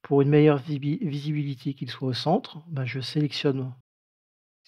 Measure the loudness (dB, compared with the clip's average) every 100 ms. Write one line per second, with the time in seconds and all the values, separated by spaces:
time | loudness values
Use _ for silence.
0 | 2 2 6 8 6 6 -2 -4 -4 -2
1 | -4 -4 -4 -4 -4 -6 -8 -8 -10 -6
2 | -4 -2 0 0 -2 -18 -10 -6 -6 -6
3 | -4 -2 -2 0 0 0 -4 -10 _ _
4 | _ _ _ _ _ _